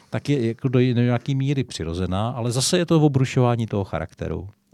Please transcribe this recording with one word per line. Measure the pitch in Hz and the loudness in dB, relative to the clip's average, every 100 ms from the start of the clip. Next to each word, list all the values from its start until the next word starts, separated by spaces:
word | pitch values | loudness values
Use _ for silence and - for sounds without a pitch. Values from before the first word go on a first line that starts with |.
| - | -8
tak | 117 - | -6 -2
je | 143 113 | 0 0
jako | 113 131 | -2 0
do, | 127 | 2
do | 127 120 | 4 4
nějaký | 120 120 - 135 | 2 0 -2 -2
míry | 135 139 | 0 -2
přirozená, | 127 - 80 85 90 92 113 | -4 -6 -6 -4 -2 -2 -4
ale | 127 120 | -4 -2
zase | 120 127 180 | -2 0 0
je | 165 | 2
to | 160 | 4
obrušování | 151 135 131 135 123 117 110 | 4 2 2 2 2 2 -2
toho | 104 | -4
charakteru | 92 78 80 - 82 82 95 - _ | -4 -6 -8 -8 -6 -6 -10 -18 _